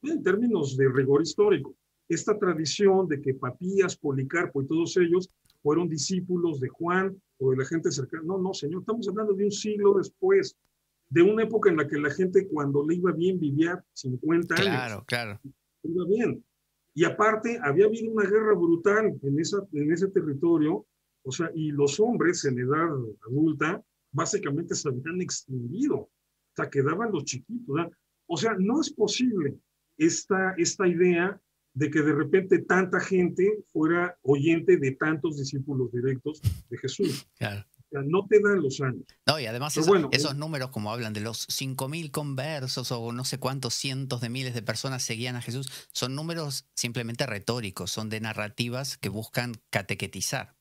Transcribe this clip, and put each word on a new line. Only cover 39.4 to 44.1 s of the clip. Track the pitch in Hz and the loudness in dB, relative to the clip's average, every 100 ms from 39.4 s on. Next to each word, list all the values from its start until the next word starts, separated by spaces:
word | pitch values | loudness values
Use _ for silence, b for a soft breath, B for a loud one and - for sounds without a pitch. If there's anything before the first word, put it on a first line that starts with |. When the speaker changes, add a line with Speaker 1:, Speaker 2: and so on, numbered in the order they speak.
| 113 | -2
Speaker 2:
además | 120 147 | -4 -4
Speaker 1:
Pero | 151 | 0
Speaker 2:
esos, | 160 | 4
Speaker 1:
bueno, | 196 143 | 4 4
Speaker 2:
esos | 127 151 | 0 0
Speaker 1:
eh. | 139 | -4
Speaker 2:
números, | 156 151 131 | -6 -6 -6
como | 123 104 | -6 -6
hablan | 117 113 | -4 -6
de | 104 | -6
los | 110 113 - | -6 -8 -6
cinco | - 135 131 135 | -6 -4 -6 -6
mil | 160 156 | -6 -6
conversos | 156 147 135 143 156 127 135 123 | -6 -4 -6 -6 -6 -6 -6 -4
o | 123 117 | -6 -6
no | 120 131 | -6 -6
sé | 143 | -4
cuántos | 127 135 127 | -4 -2 -4
cientos | - 139 131 135 | -4 -4 -6 -6